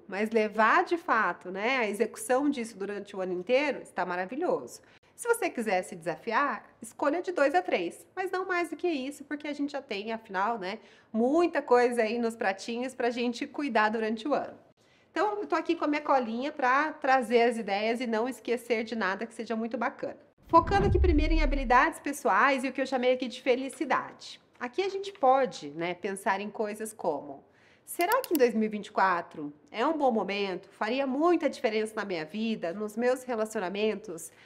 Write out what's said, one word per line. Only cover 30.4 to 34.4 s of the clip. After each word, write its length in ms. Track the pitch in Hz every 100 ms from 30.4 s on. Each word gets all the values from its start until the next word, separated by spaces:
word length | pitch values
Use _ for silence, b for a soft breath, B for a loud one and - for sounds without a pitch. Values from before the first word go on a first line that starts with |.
| 196 180 -
Faria 360 | - 214 262 277
muita 420 | 262 339 339 277
diferença 460 | - 226 214 214 220
na 100 | 202
minha 200 | 175 156
vida, 480 | 214 226 208 175
nos 240 | 196 214 226
meus 260 | 247 262
relacionamentos, 1080 | 262 226 220 220 180 202 220 202 202 165 - B